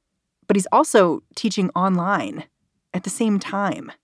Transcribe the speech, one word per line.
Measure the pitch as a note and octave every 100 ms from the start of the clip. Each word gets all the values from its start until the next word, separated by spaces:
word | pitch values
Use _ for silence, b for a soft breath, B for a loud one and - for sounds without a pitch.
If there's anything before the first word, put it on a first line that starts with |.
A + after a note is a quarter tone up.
| _ _ _ _ -
but | G3+
he's | F#3
also | A#3 D#4 A3+ F3 D3 _ -
teaching | A3+ G#3+ F#3 F3+
online | F#3+ F3+ F3 G3 E3 - - _ _ _ _
at | F3+
the | G3
same | - A3+ G3+
time. | - G3 G3+ C3 - -